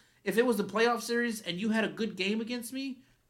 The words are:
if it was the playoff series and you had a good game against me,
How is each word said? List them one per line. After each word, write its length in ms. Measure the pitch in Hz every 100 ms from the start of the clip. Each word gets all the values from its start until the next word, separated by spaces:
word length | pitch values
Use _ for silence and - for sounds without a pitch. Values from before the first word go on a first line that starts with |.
| _ _
if 140 | 202 190
it 80 | 254
was 100 | 214
the 80 |
playoff 380 | 202 208 233 233
series 400 | 220 240 240 220
and 180 | - 175
you 100 | 220
had 140 | 220
a 60 | 202
good 260 | 151 220 180
game 240 | 190 220
against 320 | 226 247 233
me, 280 | 262 269 262 _ _ _